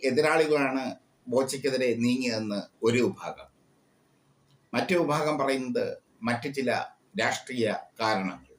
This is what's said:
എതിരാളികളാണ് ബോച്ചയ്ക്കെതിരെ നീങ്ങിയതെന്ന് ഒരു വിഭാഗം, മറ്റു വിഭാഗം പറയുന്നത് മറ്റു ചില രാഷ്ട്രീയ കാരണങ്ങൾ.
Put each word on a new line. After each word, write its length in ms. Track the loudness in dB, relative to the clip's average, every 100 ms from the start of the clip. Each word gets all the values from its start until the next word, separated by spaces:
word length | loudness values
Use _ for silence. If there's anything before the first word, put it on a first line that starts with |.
| 2
എതിരാളികളാണ് 720 | 2 2 4 4 2 2 -2 -4 -10 _ _ -2
ബോച്ചയ്ക്കെതിരെ 580 | 0 0 -2 -2 0 0 2
നീങ്ങിയതെന്ന് 560 | 2 2 0 -2 -4 -6 -8 _ 2
ഒരു 120 | 4 2
വിഭാഗം, 400 | 0 -10 -12 -18 _ _ _ _ _ _ _ _ _ _ _ _ -4
മറ്റു 180 | 2 2
വിഭാഗം 340 | 4 2 0 0
പറയുന്നത് 440 | 0 0 0 -2 -2 -6 _ _ -4
മറ്റു 220 | -2 -4 -2
ചില 120 | 0 -2 -4 -14 _ -2
രാഷ്ട്രീയ 440 | -2 -2 -6 -2 0 0 -6 _
കാരണങ്ങൾ. 480 | 0 0 -2 -8 -18